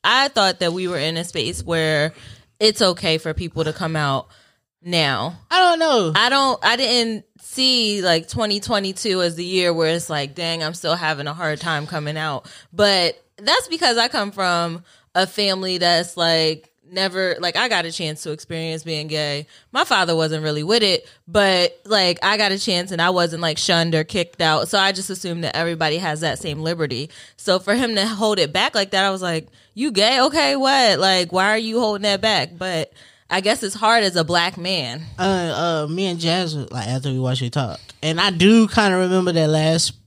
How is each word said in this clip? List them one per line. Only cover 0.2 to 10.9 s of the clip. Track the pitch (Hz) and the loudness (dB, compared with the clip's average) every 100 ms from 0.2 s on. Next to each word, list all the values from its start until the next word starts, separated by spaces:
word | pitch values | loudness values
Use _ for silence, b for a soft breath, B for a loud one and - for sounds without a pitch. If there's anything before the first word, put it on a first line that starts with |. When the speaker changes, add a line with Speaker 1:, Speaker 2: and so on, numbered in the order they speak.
| 277 | 2
Speaker 1:
thought | 233 196 180 | 2 0 0
that | 175 | -2
we | 175 180 | -2 -4
were | 175 | -2
in | 151 165 | -2 -4
a | |
space | 170 165 139 175 | -6 -4 -4 -6
where | - 165 156 151 156 B B B B _ | -4 0 2 2 0 B B B B _
it's | 214 208 | 2 4
okay | 196 180 196 160 | 0 2 0 0
for | 160 | -2
people | 156 170 156 | -6 -6 -4
to | 156 | -4
come | - 165 | -2 -4
out | 160 147 135 - b b b _ _ | -2 -2 -2 -6 b b b _ _
now. | 175 175 147 120 135 175 _ | -4 0 0 0 -4 -8 _
Speaker 2:
I | 359 | 4
don't | 359 330 | 4 4
know. | 330 247 170 | 2 2 2
Speaker 1:
I | 165 240 | 2 2
don't, | 277 269 247 | 2 0 0
I | 202 | 0
didn't | 240 254 240 226 214 - _ | 0 0 0 0 -4 -10 _
see, | - - 262 254 214 208 | -12 -2 0 2 0 0
like, | 180 165 165 | 2 0 0
twenty | 240 214 208 | -4 -2 -2
twenty-two | 202 214 196 190 220 185 | -2 -2 -2 -4 -2 0
as | 175 | 0
the | 165 | -2
year | 180 185 180 | -4 0 0
where | 165 160 | 2 0
it's | 170 165 | 0 -4
like, | 151 139 | -4 -6
"Dang, | 143 165 165 | -6 -6 -4
I'm | 156 | -6
still | 170 160 | -4 -2